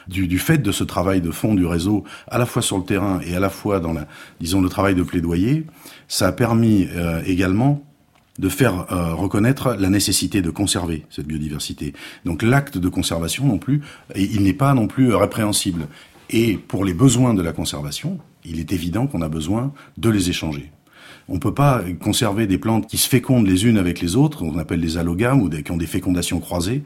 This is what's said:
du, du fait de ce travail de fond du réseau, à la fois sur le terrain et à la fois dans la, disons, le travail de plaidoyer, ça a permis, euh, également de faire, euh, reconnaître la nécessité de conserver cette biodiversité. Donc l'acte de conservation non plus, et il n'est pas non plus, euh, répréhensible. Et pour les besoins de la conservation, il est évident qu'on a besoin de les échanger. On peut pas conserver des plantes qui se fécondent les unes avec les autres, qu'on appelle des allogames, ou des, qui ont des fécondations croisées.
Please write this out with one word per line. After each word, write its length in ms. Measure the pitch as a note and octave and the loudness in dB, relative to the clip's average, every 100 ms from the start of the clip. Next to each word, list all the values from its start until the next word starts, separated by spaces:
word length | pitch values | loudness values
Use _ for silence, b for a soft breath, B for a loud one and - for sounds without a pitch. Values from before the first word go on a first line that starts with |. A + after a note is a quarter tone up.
| - | -10
du, 200 | F#2 F2+ | -4 0
du 120 | F2+ | 0
fait 180 | - D#3+ | 2 2
de 140 | G#2+ | 2
ce 120 | - | -2
travail 380 | F2 G2 F2+ F#2+ | -2 -2 0 0
de 80 | E2+ | 0
fond 240 | D#2+ G#2+ | -2 0
du 140 | G2+ F2 | 2 2
réseau, 360 | E2+ F#2 G#2 B B - | 0 0 0 B B -6
à 100 | A#2+ | -2
la 80 | A#2+ | 0
fois 160 | B2 | -2
sur 160 | - G2 | -2 -2
le 40 | |
terrain 360 | F2+ G2 G2+ F#2 | -2 0 0 -2
et 120 | D#2+ F2+ | -2 -2
à 40 | |
la 120 | G2 | -2
fois 280 | - G#2+ G2 | -2 -2 0
dans 140 | E2 | 0
la, 140 | D#2 D2 B B - | -4 -6 B B -10
disons, 180 | E2 F#2+ | -2 0
le 100 | F#2 | 0
travail 260 | G2 G2 F2+ | 2 2 2
de 80 | |
plaidoyer, 640 | E2+ F2+ E2+ E2+ G#2+ D#3 D#3+ B B B B | 0 -2 0 0 2 0 -2 B B B B
ça 220 | - G2+ | -2 0
a 20 | |
permis, 560 | - A#2 A2+ A2+ G#2 F2 F2 | 2 2 4 6 4 2 -2
euh, 260 | E2+ E2 D#2 | -2 -2 -2
également 560 | F2+ F#2 G#2 C3+ C#3+ - _ _ _ _ - | 0 2 2 2 2 -4 _ _ _ _ -6
de 120 | F#2 | -4
faire, 420 | - - F#2 - | 2 2 0 -4
euh, 220 | F2+ E2+ | -2 -2
reconnaître 640 | E2 F#2+ G#2 A2+ C#3 C3 G#2+ | -2 -2 2 2 2 0 0
la 100 | F#2+ | 2
nécessité 520 | G2+ - - - G#2 | 2 2 -2 -2 -2
de 80 | E2+ | -2
conserver 560 | D#2+ G2 F#2+ F2 D#2+ - | -2 -2 -2 -2 -6 -8
cette 160 | - D2+ | -12 -8
biodiversité. 680 | D#2 D2+ D2+ - - D2+ B B B F2+ | -6 -6 -8 -8 -8 -10 B B B -6
Donc 180 | E2 | 0
l'acte 340 | A2+ C#3 C#3+ F#2+ | 4 4 2 -2
de 120 | F2+ | -2
conservation 560 | F#2 F2+ E2+ E2 - C3+ | 0 -2 -2 -4 0 0
non 140 | F#2 | 0
plus, 200 | - D3 C#3+ B - | 0 -2 -2 B -12
et 100 | G#2 | -4
il 200 | G2+ G#2+ | -2 2
n'est 80 | G2 | 2
pas 220 | F#2 C3+ | 4 4
non 140 | C3 G#2 | 4 2
plus, 260 | - B2+ | 2 2
euh, 40 | F#2+ | 4
répréhensible. 680 | G2 - G#2+ G#2 G2+ E2+ D#2 B B B - | 2 2 0 0 -2 -4 -6 B B B -4
Et 280 | A2+ A2+ F2 | 0 2 0
pour 260 | - G2 | -4 -2
les 100 | G2 | -2
besoins 400 | E2+ C3+ A#2+ B2+ | 4 4 6 4
de 80 | G#2 | 2
la 120 | E2 | 0
conservation, 680 | D#2+ E2 C#2+ D2 - E3 F#3+ - _ | -2 -6 -6 -8 -8 -6 -8 -12 _
il 160 | E2+ E2 | -10 -8
est 140 | D#2 | -4
évident 340 | F2+ E2+ G2 C#3+ | -4 -2 -2 -2
qu'on 140 | F2 | -2
a 80 | D#2+ | -4
besoin 420 | D#2+ D2+ G#2+ C3+ C#3 B - | -4 -2 -2 -2 -8 B -2
de 120 | A2+ | 0
les 200 | G#2 F2+ | 2 2
échanger. 400 | E2+ D#2 C#2+ E2 - _ B B B - | -2 -4 -6 -10 -20 _ B B B -8
On 120 | F2+ | -4
peut 160 | G#2 F#2 | -2 2
pas 260 | C#3+ B2 F#2 E2 | 4 4 -2 -4
conserver 420 | G#2+ G2 A2 G2 G#2+ | -2 0 0 0 0
des 140 | F#2 | 0
plantes 260 | A2+ A2+ - | 2 0 0
qui 120 | G#2+ | -4
se 100 | - | 0
fécondent 380 | B2+ - B2+ G2 | 0 2 4 4
les 180 | F#2 A#2 | 4 4
unes 140 | G#2+ | 4
avec 200 | F2 E2+ | 2 0
les 160 | F2 G#2+ | 0 2
autres, 220 | D#3 D#3 | 2 0
qu'on 220 | E2 D#2 | -4 -4
appelle 200 | D2+ E2+ | -4 -2
des 200 | E2 E2 | -2 -2
allogames, 420 | E2+ E2+ A#2+ C3+ | -2 0 2 4
ou 80 | F2+ | 2
des, 140 | D#2 | -2
qui 80 | D2 | -4
ont 60 | E2+ | -4
des 100 | E2 | -2
fécondations 520 | G2 F#2+ F2+ E2 F2 | -4 0 0 0 -4
croisées. 440 | - F2+ F2 C3+ | -4 -4 -2 -4